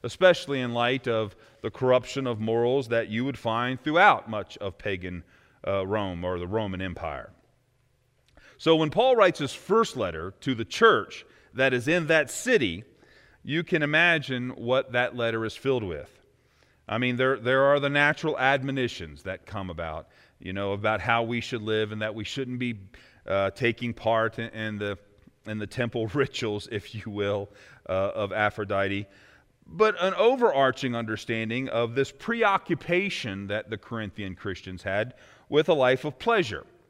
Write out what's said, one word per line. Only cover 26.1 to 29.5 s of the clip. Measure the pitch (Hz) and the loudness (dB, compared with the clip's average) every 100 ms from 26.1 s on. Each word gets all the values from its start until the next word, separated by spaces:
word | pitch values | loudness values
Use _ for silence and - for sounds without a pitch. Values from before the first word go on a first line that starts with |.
rituals, | 98 - - 113 104 - | 0 -2 -2 -4 -4 -6
if | 107 - | -8 -8
you | 107 113 | -12 -8
will, | 101 101 101 98 - - - - | -4 -2 -2 -6 -14 -20 -16 -4
uh, | 95 98 | -2 -2
of | 104 101 | -2 -4
Aphrodite. | 95 104 - 101 98 98 98 107 - - _ _ | 0 0 0 -2 0 0 -2 -6 -18 -20 _ _